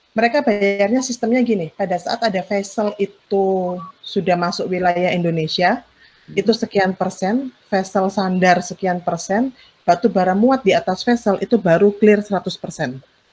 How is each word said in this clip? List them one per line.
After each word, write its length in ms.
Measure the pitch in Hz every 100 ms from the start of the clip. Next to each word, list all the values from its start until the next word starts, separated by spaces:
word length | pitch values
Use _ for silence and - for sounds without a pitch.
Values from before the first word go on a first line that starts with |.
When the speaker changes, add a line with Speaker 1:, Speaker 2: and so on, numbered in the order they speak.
| _
Speaker 1:
Mereka 320 | 220 233 294 285
bayarnya 560 | 208 196 202 202 254
sistemnya 400 | 262 233 226 254
gini, 320 | 240 208 160
pada 240 | - 196 180
saat 240 | - -
ada 220 | 226 185 180
vessel 480 | 202 202 - 208 202
itu 800 | 196 - _ 196 190 190 180 180 - - -
sudah 320 | 202 175 175
masuk 320 | 175 180 180
wilayah 400 | 180 180 175 180 180
Indonesia, 680 | 170 165 160 - 180 262 - _ - _ -
Speaker 2:
Hmm. 60 | 156
Speaker 1:
itu 160 | 196
sekian 400 | 220 - 202 190
persen, 560 | 190 180 - 190 240 269 - _
vessel 400 | 196 190 202 190
sandar 480 | 196 190 185 180 180
sekian 400 | - 175 185 175
persen, 480 | 175 170 - 196 262 - - _ -
batu 240 | 175 233
bara 240 | 190 185
muat 320 | 190 240 262 208
di 80 |
atas 320 | 170 175 185 -
vessel 320 | 233 - 190
itu 160 | 196 226
baru 380 | 180 165 202
clear 320 | 202 208 208 202
seratus 320 | 190 185 -
persen. 400 | - - 139 131 - _ _